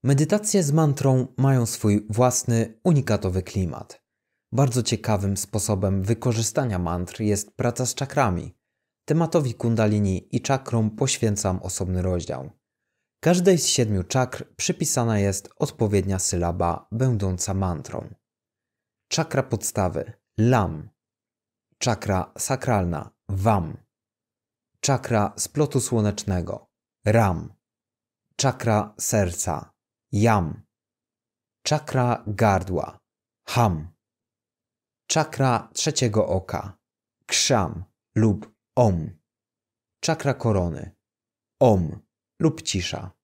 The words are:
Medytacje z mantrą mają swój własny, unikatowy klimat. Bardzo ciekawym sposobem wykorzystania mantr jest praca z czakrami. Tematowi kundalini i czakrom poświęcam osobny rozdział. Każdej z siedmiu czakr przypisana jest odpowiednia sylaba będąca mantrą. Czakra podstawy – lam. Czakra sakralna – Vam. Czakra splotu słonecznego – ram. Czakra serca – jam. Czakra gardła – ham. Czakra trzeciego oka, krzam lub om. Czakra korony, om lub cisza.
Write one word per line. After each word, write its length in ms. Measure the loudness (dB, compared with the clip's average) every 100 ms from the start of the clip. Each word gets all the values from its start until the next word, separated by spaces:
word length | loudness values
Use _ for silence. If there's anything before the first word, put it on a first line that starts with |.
Medytacje 580 | 2 2 2 0 2 0
z 100 | 2
mantrą 540 | 4 4 2 2 2 0 0
mają 300 | 2 4 2
swój 400 | 0 2 2 0
własny, 680 | 2 2 2 0 0 0 -2
unikatowy 580 | 2 2 2 0 0 -2
klimat. 680 | -2 -2 -4 -6 -14 -20 _ _ _ _ _
Bardzo 300 | 0 2 2
ciekawym 540 | 0 -2 0 0 0 -2
sposobem 680 | -4 -4 -2 0 0 0
wykorzystania 760 | 0 0 0 0 0 -2 -2 -2
mantr 420 | -2 -4 -6 -4
jest 360 | -2 0 -4 -4
praca 300 | -4 -2 -4
z 80 |
czakrami. 600 | -4 -4 0 0 0 -6 -16 _ _ _ _
Tematowi 500 | -2 0 2 0 0
kundalini 840 | -2 0 2 2 2 2 0 -2 -6
i 40 |
czakrom 500 | -2 -2 0 0 0
poświęcam 720 | -2 -2 0 0 0 -2 -4
osobny 400 | -6 -6 -4 -2
rozdział. 480 | 0 -2 -4 -10 -10 -18 _ _ _ _ _ _
Każdej 380 | 2 4 4 4
z 80 | 2
siedmiu 380 | 0 2 0
czakr 500 | 0 -2 -2 -4 -16 -6
przypisana 600 | -4 -2 -2 0 0 2
jest 320 | 0 -2 -8 _
odpowiednia 640 | -6 -2 0 2 0 -2
sylaba 680 | -2 0 -2 0 -2 -2 -6
będąca 640 | -2 0 2 0 -2 -2
mantrą. 600 | -2 -2 -4 -8 -10 -12 -18 _ _ _ _ _ _ _ _ _
Czakra 340 | -4 -2 -2
podstawy – 680 | -2 -4 -4 -2 -2 -2 -8 -14 _ 0
lam. 500 | 2 4 0 -4 -14 _ _ _ _ _ _ _ _ _
Czakra 540 | -2 -2 0 -2 -2 -8
sakralna – 720 | -4 -4 0 0 0 -4 -8 _ -8
Vam. 480 | 0 2 2 0 -10 _ _ _ _ _ _ _ _ _ _
Czakra 520 | 0 0 0 0 0 -4
splotu 440 | -8 -2 0 0
słonecznego – 920 | 0 0 0 -2 -2 -4 -4 -10 _ _ _ _
ram. 500 | 2 4 4 0 -6 _ _ _ _ _ _ _ _ -2
Czakra 580 | -2 -2 0 0 -2 -8
serca – 720 | -2 0 0 -2 -6 -6 -8 _ _ _ _
jam. 500 | 2 4 4 0 -6 -16 _ _ _ _ _ _ _ _ _
Czakra 640 | -4 -4 -2 0 0 -2 -4
gardła – 720 | 2 4 2 0 -4 -4 -12 _ _ _ _ -4
ham. 520 | 2 2 0 -6 _ _ _ _ _ _ _ _ _ _ _ _
Czakra 580 | -2 -2 0 0 0 -4
trzeciego 520 | -4 -2 0 0 2 0
oka, 520 | -2 -2 -8 -8 -16 _ _ _ _ -4
krzam 580 | -2 2 2 2 -6 -14 _ _
lub 400 | 2 2 2 -4 _ _ 2
om. 340 | 4 2 -4 -12 _ _ _ _ _ _ _ _
Czakra 340 | -2 0 0
korony, 600 | 0 0 2 0 -4 -12 _ _ _ _ _ _ _
om 400 | 4 6 2 -6 _ _ _ _
lub 220 | 0 0
cisza. 480 | -6 -4 -4 -8 -12 _